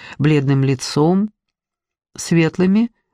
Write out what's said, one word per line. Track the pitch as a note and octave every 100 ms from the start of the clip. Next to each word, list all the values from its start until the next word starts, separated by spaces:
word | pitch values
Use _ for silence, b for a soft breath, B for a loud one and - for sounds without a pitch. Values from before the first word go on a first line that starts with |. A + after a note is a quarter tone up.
| B B
бледным | D3 D3+ C3+ C3+
лицом, | C3+ C3 - - D#3 F#3+ G#3+ - _ _ _ _ _ _ _ -
светлыми, | - E3+ D#3+ D#3 F#3 G3+ A#3 - _